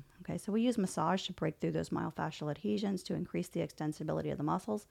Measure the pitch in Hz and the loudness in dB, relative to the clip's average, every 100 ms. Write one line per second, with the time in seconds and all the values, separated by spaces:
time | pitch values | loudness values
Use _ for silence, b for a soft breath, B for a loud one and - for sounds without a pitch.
0 | - - 180 170 - 214 247 233 185 - | -16 -12 -6 -4 0 2 4 4 2 2
1 | 160 190 - - 160 - 165 160 165 165 | 2 2 0 0 0 0 0 0 0 0
2 | 170 160 160 - 151 143 208 208 202 190 | -2 -2 -4 -2 -4 -2 0 0 0 -2
3 | - 160 175 170 175 170 160 - 151 151 | -2 -2 -2 -2 -2 -2 -2 -2 -2 -2
4 | 160 156 151 139 147 180 - 214 - | -2 0 0 0 0 0 0 -4 -4